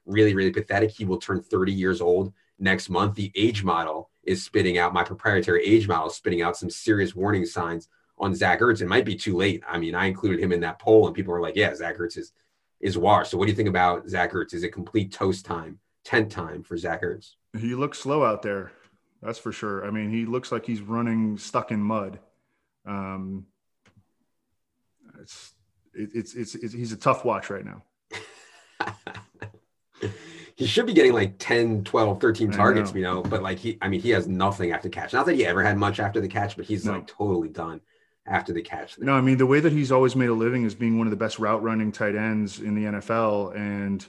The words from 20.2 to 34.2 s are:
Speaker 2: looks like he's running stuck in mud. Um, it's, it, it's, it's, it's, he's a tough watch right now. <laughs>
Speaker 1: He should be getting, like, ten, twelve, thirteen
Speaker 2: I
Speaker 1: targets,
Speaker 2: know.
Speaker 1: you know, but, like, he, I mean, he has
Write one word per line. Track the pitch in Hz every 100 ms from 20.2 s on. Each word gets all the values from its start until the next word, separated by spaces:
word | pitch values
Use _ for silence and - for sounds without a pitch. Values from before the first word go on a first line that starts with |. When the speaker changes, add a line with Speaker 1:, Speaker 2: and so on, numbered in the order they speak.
| 113
Speaker 2:
looks | 123 131
like | 120 120
he's | 113
running | 101 117 117 113 110 104
stuck | - 123 123
in | 110
mud. | 104 110 98 - _ _ _ _ _ _ 101
Um, | 101 95 95 95 95 98 _ _ _ _ _ _ _ _ _ _ _ _ _ _ _ 254 -
it's, | - - - _ _ _ _
it, | - 104
it's, | 113 104
it's, | 120 107
it's, | 110 117
he's | 120 117
a | 107
tough | 143 123 123
watch | 101 -
right | 98
now. | 98 98 - _ _ - - - - - _ _
<laughs> | - - - - - _ 107 - _ _ _ _ 104 - - - - -
Speaker 1:
He | 131
should | -
be | 233
getting, | 185 131
like, | 117 95 -
ten, | - 120 117 110
twelve, | 98 120 110 95
thirteen | 117 110 110
Speaker 2:
I | 98
Speaker 1:
targets, | 107 113 101
Speaker 2:
know. | 98
Speaker 1:
you |
know, | 90 92
but, | 90 104
like, | 95 92
he, | 113 110
I | 95
mean, | 95
he | 113
has | 101